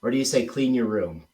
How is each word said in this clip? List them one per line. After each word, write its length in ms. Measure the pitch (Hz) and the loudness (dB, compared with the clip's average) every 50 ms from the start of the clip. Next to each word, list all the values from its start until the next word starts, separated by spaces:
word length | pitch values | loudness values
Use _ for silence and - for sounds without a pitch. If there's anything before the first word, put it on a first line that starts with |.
Or 100 | - 117 | -2 0
do 60 | 123 | 0
you 80 | 135 135 | 0 0
say, 200 | 127 - 131 117 | 2 2 2 0
Clean 280 | - - 139 135 127 127 | 0 -2 0 0 2 2
your 120 | 123 117 | 2 2
room? 420 | 110 107 107 92 87 82 80 82 _ | 0 0 -2 -2 -4 -6 -12 -16 _